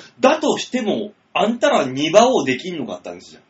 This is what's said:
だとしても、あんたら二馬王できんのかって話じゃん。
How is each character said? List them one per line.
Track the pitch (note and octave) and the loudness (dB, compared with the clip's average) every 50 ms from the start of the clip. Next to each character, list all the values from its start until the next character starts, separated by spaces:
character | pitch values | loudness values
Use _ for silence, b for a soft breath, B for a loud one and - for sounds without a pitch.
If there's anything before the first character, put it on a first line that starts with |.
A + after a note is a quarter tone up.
| B B B - | B B B 2
だ | B3+ C4 D#4 D#4 | 2 2 2 2
と | D#4 B3 - - | 0 -2 -2 -4
し | - - | -4 -6
て | - B3+ | -6 -4
も、 | A3+ F#3+ C#3+ A2+ G#2 - - _ _ _ | -2 -2 -4 -4 -6 -8 -12 _ _ _
あ | - - F#3+ | -4 -2 0
ん | G#3+ A#3+ - | 0 0 0
た | D#4 C#4+ | 2 2
ら | C4 F#3+ C#3 | 2 2 0
二 | B2+ B2+ C#3 D3+ D#3+ | -2 -4 -4 -2 2
馬 | F3+ G#3 A#3 | 4 6 6
王 | C4 B3+ F3 C3 | 6 4 0 0
で | C3 B2+ | -2 -4
き | C3 - F#3 | -4 -6 -8
ん | F3 D3+ | -8 -8
の | A#2+ | -8
か | G#2 F2+ | -10 -10
っ | - | -12
て | - F2+ | -12 -14
話 | F2 F2+ - - | -14 -16 -18 -20
じ | - | -20
ゃ | - | -20
ん。 | _ | _